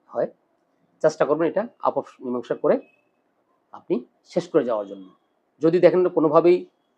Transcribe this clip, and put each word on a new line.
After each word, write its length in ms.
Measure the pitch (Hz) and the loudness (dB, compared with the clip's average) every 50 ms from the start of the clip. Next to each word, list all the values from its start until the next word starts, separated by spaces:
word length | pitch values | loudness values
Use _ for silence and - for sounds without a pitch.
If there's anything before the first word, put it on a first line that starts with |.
| _ | _
হয়, 220 | _ - 117 147 - - _ _ _ _ _ _ _ _ _ _ _ _ _ - | _ -6 -6 -6 -6 -8 _ _ _ _ _ _ _ _ _ _ _ _ _ -2
চেষ্টা 220 | 156 151 - 156 | -2 0 0 -2
করবেন 240 | 127 151 156 170 156 | -2 0 0 -2 -2
এটা 200 | - 190 220 240 - _ | -2 -4 -6 -6 -10 _
আপস 280 | - - - 143 135 - - _ | -6 -4 -4 -4 -8 -8 -16 _
মীমাংসা 340 | - 127 123 123 117 - 147 | -10 -8 -6 -6 -6 -6 -8
করে 260 | - - 151 208 269 - _ _ _ _ _ _ _ _ _ _ _ _ _ _ _ _ _ - | -4 0 0 0 0 -2 _ _ _ _ _ _ _ _ _ _ _ _ _ _ _ _ _ -20
আপনি 320 | - - _ 170 240 - - _ _ _ | -20 -8 _ -6 -6 -6 -12 _ _ _
শেষ 240 | _ - 185 - - | _ -6 -6 -6 -2
করে 160 | - 156 123 | -2 -2 0
যাওয়ার 220 | 120 117 107 101 98 | 0 -4 -4 -6 -8
জন্য। 180 | 98 98 95 92 _ _ _ _ _ _ _ _ _ _ | -12 -18 -18 -20 _ _ _ _ _ _ _ _ _ _
যদি 180 | 135 165 165 180 | -2 0 2 4
দেখেন 300 | 175 165 156 180 180 180 | 4 4 4 4 0 0
কোনোভাবেই 580 | 175 170 156 160 147 165 160 175 180 180 180 - _ _ _ _ _ | 0 0 0 4 2 4 6 6 4 4 0 -8 _ _ _ _ _